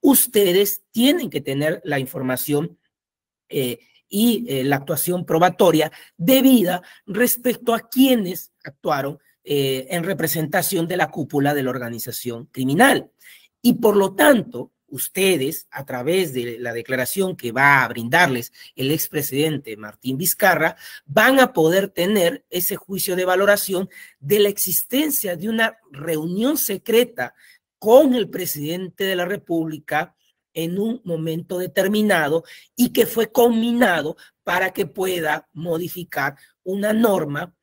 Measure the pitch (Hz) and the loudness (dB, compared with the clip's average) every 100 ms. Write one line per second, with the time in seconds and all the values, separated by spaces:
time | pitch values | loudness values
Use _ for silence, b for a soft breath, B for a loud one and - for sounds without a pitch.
0 | - 262 - 214 196 180 202 - _ - | 4 4 2 2 2 2 0 -4 _ 2
1 | 247 349 254 143 139 135 151 175 - 143 | 2 2 -2 -6 -6 -2 -2 -4 -4 -4
2 | 135 143 127 127 - 147 170 _ _ _ | -4 -8 -6 -6 -2 -2 -2 _ _ _
3 | _ _ _ _ _ 143 127 117 b b | _ _ _ _ _ -4 -4 -6 b b
4 | _ 202 233 208 120 135 131 139 139 156 | _ 0 2 2 -2 -2 0 0 -2 -4
5 | - 180 151 160 175 175 190 156 151 B | -2 -4 0 2 2 4 4 4 0 B
6 | B _ 170 262 269 254 180 180 B B | B _ 4 6 6 6 4 -2 B B
7 | - 196 240 - 254 220 - 226 - 254 | -10 -2 0 0 -4 -4 -2 -4 -2 4
8 | 262 247 185 175 - _ - - 180 147 | 4 4 0 -8 -14 _ -20 -10 -4 -2
9 | 139 147 _ _ - 143 139 131 131 175 | -4 -8 _ _ -4 -2 0 -2 -4 -6
10 | 170 185 - 170 156 185 - 190 165 175 | -4 -4 -2 -2 -2 -2 -2 -2 -2 -2
11 | 156 - 131 143 143 147 131 127 120 117 | -2 -2 -4 0 0 0 -2 -4 -8 -10
12 | 123 - 120 117 - - 131 147 269 254 | -10 -10 -8 -10 -12 -6 -2 4 4 4
13 | - _ B B B _ 240 - 220 208 | -4 _ B B B _ 0 4 4 4
14 | 190 190 302 254 156 120 - _ _ 135 | 0 4 4 4 0 -12 -14 _ _ -10
15 | - - 190 175 135 165 - 143 139 127 | -8 -2 0 2 -2 -6 -14 -16 -10 -8
16 | 123 185 175 127 120 117 120 117 117 131 | -2 0 -2 -4 -8 -8 -8 -8 -6 -4
17 | 123 196 190 170 120 117 139 139 120 120 | -4 -2 -4 -4 -4 2 6 6 2 -4
18 | 117 160 175 123 117 B B - 131 156 | 0 2 2 0 -6 B B -8 -4 -4
19 | - 156 143 135 156 147 113 107 107 - | -4 -6 -4 -2 -2 -4 -10 -16 -16 -10
20 | 127 135 170 - 196 160 160 - B B | -8 -4 -4 0 2 2 0 -4 B B
21 | _ 143 233 269 254 214 160 185 196 - | _ 2 4 4 4 4 2 2 0 -2
22 | 175 208 170 - _ 180 175 190 - 190 | 0 2 2 -2 _ -6 -6 -6 -8 -6
23 | - 180 185 185 202 202 - 185 190 B | -4 -2 0 2 4 2 0 -4 -4 B
24 | B B 139 202 202 202 - - - 262 | B B 0 2 2 0 -4 -4 -2 -2
25 | 311 269 196 175 202 226 226 - _ 139 | 0 -2 -4 -6 -6 -2 -2 -4 _ -12
26 | 156 156 165 180 240 294 - 190 - 226 | -6 -4 -4 -2 -2 -2 -4 -6 0 2
27 | 240 - 123 b b b _ _ 202 247 | 2 -4 -10 b b b _ _ 6 6
28 | 302 247 196 - 175 147 147 175 190 _ | 6 2 -2 -6 -8 -6 -6 -6 -8 _
29 | 196 185 175 202 - 170 160 151 - 151 | -4 -2 -4 -6 -4 -4 -4 -8 -4 -4
30 | 175 _ _ _ _ - 165 185 220 254 | -4 _ _ _ _ -8 -6 -4 -4 -6
31 | 180 160 165 160 175 185 180 196 190 214 | -6 -6 -4 -6 -6 -6 -4 0 0 2
32 | 214 180 147 165 B B B - 240 - | 2 2 2 -2 B B B -2 -2 2
33 | 220 233 220 - 240 226 233 240 233 170 | 0 0 -2 2 4 2 0 2 2 2
34 | 147 170 b _ - 180 185 - 175 - | -4 -10 b _ -4 -2 -2 -4 -6 -4
35 | 190 180 156 156 _ - 170 165 175 180 | -4 -2 -2 -4 _ -12 -6 -4 -6 -10
36 | 170 - 139 b b b 180 196 208 214 | -8 -4 -4 b b b -8 -4 0 2
37 | 226 190 147 143 175 _ | 2 2 -2 -6 -8 _